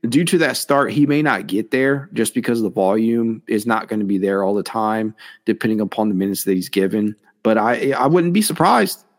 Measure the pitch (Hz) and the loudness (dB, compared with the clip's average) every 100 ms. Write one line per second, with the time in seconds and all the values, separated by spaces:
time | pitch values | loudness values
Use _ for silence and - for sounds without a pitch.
0 | 117 131 170 180 156 120 - 143 139 127 | 0 0 2 2 2 -2 0 2 2 2
1 | 143 147 151 104 71 95 110 131 135 139 | 2 2 2 0 -2 -4 -2 0 0 0
2 | 139 - 110 - 113 117 107 95 95 107 | -4 -4 -2 -2 -2 -2 -2 0 2 2
3 | 113 117 113 113 - 107 113 110 - 107 | 2 0 -2 -4 -2 -2 0 -2 -2 -4
4 | 101 98 98 98 95 104 92 113 107 110 | -2 0 0 0 0 -2 -2 -2 -2 -2
5 | 110 107 - - - 110 110 110 104 - | -4 -8 -20 -10 -4 -2 0 -2 -2 -2
6 | 107 92 98 95 - 95 92 - 95 107 | -2 0 -2 -2 -2 -2 -2 -2 0 0
7 | 104 104 _ _ 110 110 107 120 127 131 | -4 -6 _ _ 0 2 2 0 -2 0
8 | 131 175 170 180 214 - 170 233 196 - | 2 2 2 0 0 2 2 4 0 -4
9 | _ | _